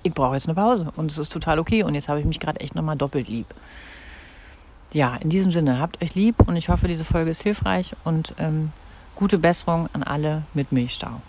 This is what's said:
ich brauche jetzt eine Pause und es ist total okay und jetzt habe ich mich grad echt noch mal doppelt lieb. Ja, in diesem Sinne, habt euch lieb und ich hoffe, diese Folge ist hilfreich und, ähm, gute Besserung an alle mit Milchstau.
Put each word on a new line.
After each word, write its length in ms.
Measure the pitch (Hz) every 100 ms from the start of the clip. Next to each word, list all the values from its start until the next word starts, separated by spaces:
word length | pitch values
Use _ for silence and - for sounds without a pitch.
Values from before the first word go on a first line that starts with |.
ich 100 | 180
brauche 220 | 156 127
jetzt 140 | 135 -
eine 80 | 160
Pause 360 | 214 240 160 -
und 160 | 156
es 80 | 151
ist 120 | 151
total 280 | 165 165 156
okay 240 | 170 220
und 100 | 170
jetzt 160 | 147 147
habe 100 | 147
ich 60 | 151
mich 140 | 156
grad 200 | - 151
echt 140 | 147
noch 100 | 160
mal 120 | 156 151
doppelt 320 | 143 147 120
lieb. 180 | 113 - - - - - - - - - - - - - - -
Ja, 260 | 151 127 123
in 120 | 156
diesem 220 | 185 190
Sinne, 280 | 170 147 123
habt 220 | 165 -
euch 140 | 170 185
lieb 200 | 214 226 -
und 80 | 170
ich 140 | 165
hoffe, 180 | 175 175
diese 180 | 165 165
Folge 240 | 170 165
ist 140 | 165
hilfreich 520 | 208 208 196 185 180 -
und, 300 | 165 160 160 -
ähm, 320 | 160 156 156 - - - -
gute 240 | - 196 185
Besserung 500 | 170 175 - 165 170
an 80 | -
alle 400 | - 147 151 156 147 143
mit 160 | 139
Milchstau. 500 | 131 123 - - 117